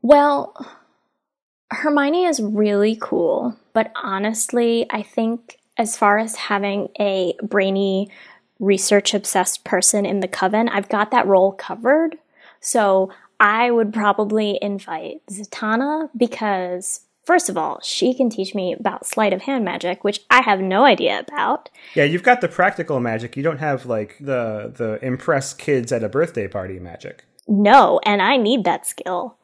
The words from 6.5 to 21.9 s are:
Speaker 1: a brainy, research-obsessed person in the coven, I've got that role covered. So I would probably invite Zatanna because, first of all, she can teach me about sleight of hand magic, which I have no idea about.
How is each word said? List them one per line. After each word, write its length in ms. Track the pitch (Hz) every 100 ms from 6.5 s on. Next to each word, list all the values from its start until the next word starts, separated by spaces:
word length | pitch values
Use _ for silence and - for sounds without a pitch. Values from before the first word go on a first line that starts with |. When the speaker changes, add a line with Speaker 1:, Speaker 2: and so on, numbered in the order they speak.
| 208 202 202 - -
Speaker 1:
a 360 | 202 190 175 -
brainy, 680 | 214 202 190 196 196 190 202 - - - _ _
research-obsessed 1040 | 196 190 - 208 202 208 202 196 185 -
person 440 | - 190 - 208 202
in 140 | 196
the 80 | 190
coven, 420 | - 190 214 233
I've 180 | 196 196
got 220 | 208 208
that 160 | 254 185
role 260 | 190 196
covered. 640 | 196 - 226 226 302 330 - _ _ - _
So 500 | - 240 208 190 190 - _ _
I 320 | 208 220 240
would 220 | 233 214
probably 680 | 214 208 202 214 220 208 202
invite 580 | 208 196 - 160 156 320 -
Zatanna 800 | 196 208 - 214 226 277 302 311 226
because, 840 | 240 - 214 190 180 180 - - _ _
first 260 | - 349 -
of 80 | -
all, 200 | 156 -
she 320 | - - 240
can 160 | 254 247
teach 240 | 214 190
me 180 | 202 180
about 340 | 165 208 170 -
sleight 280 | - 214
of 80 | 190
hand 240 | - 269 196
magic, 360 | - 139 185
which 180 | 202 202 _
I 100 | 247
have 180 | 247 196
no 240 | 190 190
idea 360 | 269 - - -
about. 480 | - 294 - 285 - - -